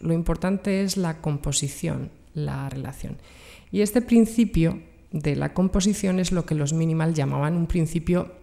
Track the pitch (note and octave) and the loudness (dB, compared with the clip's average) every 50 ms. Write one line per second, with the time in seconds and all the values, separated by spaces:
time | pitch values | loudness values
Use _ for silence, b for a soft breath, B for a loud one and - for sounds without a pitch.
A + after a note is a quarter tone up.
0 | - E3 E3 E3 E3 - E3 D#3+ - F#3 G3 G3 - G3+ G3 F#3+ G3 G3 F#3 G3 | -2 -2 0 0 0 -2 -2 -2 -2 -2 -2 -2 -2 -2 0 0 0 -2 -2 -2
1 | F3+ E3 D#3 D#3+ - D#3+ D3 C#3+ - D3 C#3 - D3 C3+ - - - E3 - C3 | -2 -2 -4 -4 -4 -4 -4 -2 -2 -2 -2 -2 -2 -4 -6 -6 -6 -6 -4 -6
2 | C3 - - - - - - D3+ D3+ C#3+ C3+ C3+ C3+ C#3 C#3 C#3 C3+ C3+ C3+ - | -8 -10 -12 -18 -20 -12 -8 -8 -6 -6 -6 -6 -8 -8 -8 -10 -10 -10 -10 -10
3 | - - D3 B B B B B B B B B B B - G3 G#3 G#3 - A3+ | -12 -12 -12 B B B B B B B B B B B 0 0 0 2 2 0
4 | A3 - A#3 A3+ A3 A3 A3+ - A#3 G3 - E3 E3 E3 - - - - - - | 2 6 6 6 6 6 4 2 2 4 4 4 2 2 2 -2 -8 -16 -20 -20
5 | - - - D3+ D3 D3+ C#3 C3+ C#3+ D3+ - - F#3 F#3 - G#3 F3+ G#3+ G3+ G3+ | -14 -10 -8 -4 -2 -2 -2 -2 -2 -2 0 0 2 2 2 2 2 2 0 0
6 | - F#3+ F#3 F#3 F3+ E3+ F#3 E3+ D#3+ - D#3+ D3+ C#3+ C#3+ D#3 D#3+ D#3+ E3 D#3+ D#3+ | 0 0 0 0 0 0 0 -2 0 0 -2 0 0 0 0 0 0 2 2 2
7 | D#3+ E3 E3 D#3 C#3 C#3 C#3 C#3 C#3+ D3+ E3+ F3 E3+ D#3 - F3 D#3+ D#3 - E3+ | 2 0 0 0 0 0 0 0 0 0 0 0 0 0 2 0 0 0 -2 -2
8 | D3+ E3+ F3 F3+ - - - - | 0 2 2 0 0 -2 -8 -18